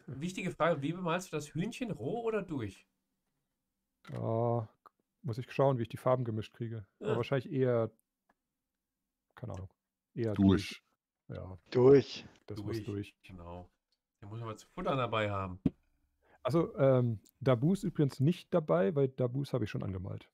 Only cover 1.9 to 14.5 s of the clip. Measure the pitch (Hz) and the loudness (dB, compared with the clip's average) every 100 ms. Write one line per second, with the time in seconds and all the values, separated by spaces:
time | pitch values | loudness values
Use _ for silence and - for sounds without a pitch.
1.9 | - 143 233 226 214 190 139 101 - _ | -6 -6 -4 -4 -4 -4 -6 -8 -10 _
2.9 | _ _ _ _ _ _ _ _ _ _ | _ _ _ _ _ _ _ _ _ _
3.9 | _ - 120 113 113 120 120 110 _ - | _ -12 -6 -2 0 0 0 -4 _ -20
4.9 | - _ _ 139 110 - - 139 127 113 | -20 _ _ -8 -8 -4 2 2 2 -2
5.9 | 123 131 127 117 110 - - 117 113 - | -2 2 2 0 -6 -8 -10 -10 -10 -14
6.9 | _ 208 117 117 139 - 139 127 120 113 | _ -4 -2 0 -2 -2 0 2 2 0
7.9 | - _ _ _ _ _ _ _ _ _ | -4 _ _ _ _ _ _ _ _ _
8.9 | _ _ _ _ - 110 92 95 _ _ | _ _ _ _ -14 -10 -10 -12 _ _
9.9 | _ _ - 113 101 98 87 - - _ | _ _ -4 -2 6 8 8 2 -10 _
10.9 | _ _ _ - 95 90 92 _ 123 127 | _ _ _ -14 -12 -12 -16 _ 6 8
11.9 | 139 - - - - - 104 104 113 101 | 8 6 -6 -16 -20 -14 -10 -8 -8 -6
12.9 | 101 95 _ - 90 85 90 87 _ _ | -8 -10 _ -20 -18 -14 -14 -16 _ _
13.9 | _ _ _ 101 113 110 | _ _ _ -16 -10 -10